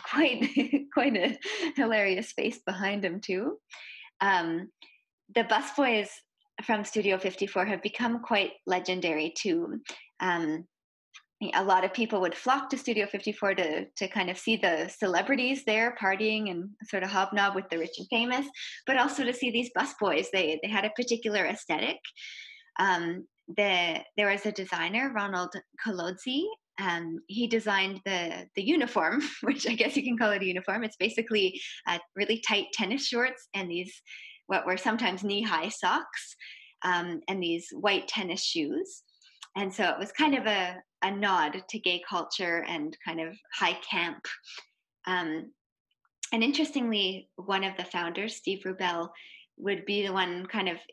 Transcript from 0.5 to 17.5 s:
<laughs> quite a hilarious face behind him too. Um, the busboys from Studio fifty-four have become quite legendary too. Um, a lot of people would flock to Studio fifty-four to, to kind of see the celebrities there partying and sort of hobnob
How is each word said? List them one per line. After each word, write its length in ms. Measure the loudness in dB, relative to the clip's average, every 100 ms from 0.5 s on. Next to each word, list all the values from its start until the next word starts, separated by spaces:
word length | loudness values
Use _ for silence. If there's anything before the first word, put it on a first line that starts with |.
| 2 2
<laughs> 220 | 0 2
quite 240 | 2 4 4
a 220 | 2 0 -6 -2 -2 2
hilarious 580 | 2 4 4 2 -2
face 260 | -2 -2 -2 -6
behind 380 | -2 -2 0
him 160 | -2 -4
too. 380 | -2 -2 -2 -6 _ -20 -18 -18 -20 _
Um, 480 | 4 4 4 -2 -4 _ -20 _ _ _ _
the 100 | 0 4
busboys 640 | 2 2 2 4 4 0 -8 _ _ _ -10
from 200 | 0 0
Studio 340 | 2 0 2 2
fifty-four 480 | 0 -2 -2 0 0
have 160 | 0
become 400 | -4 -2 0 0
quite 300 | 2 2 2 -4 -2
legendary 680 | 0 0 0 2 0 -2 -2
too. 420 | 0 0 0 -6 -10 -16 -18 _
Um, 460 | 0 0 0 -2 -8 _ _ _ _ -20 _ _ 0
a 100 | 2
lot 220 | 4 4 4
of 80 |
people 260 | 0 0 2
would 160 | 0 0
flock 340 | 2 2 2
to 80 | -4
Studio 300 | 0 0 0
fifty-four 480 | -2 -4 0 0 2
to, 300 | 0 0 -4
to 220 | -6 -4
kind 200 | -2 -2
of 80 | -2
see 200 | 0 2
the 360 | 2 2 -2
celebrities 720 | -2 2 2 2 2 2 0 2
there 300 | 2 2 2
partying 500 | 0 2 2 0 -2
and 180 | -4 -8 -12
sort 200 | -6 -4
of 60 | 0
hobnob 460 | 0 2 2 2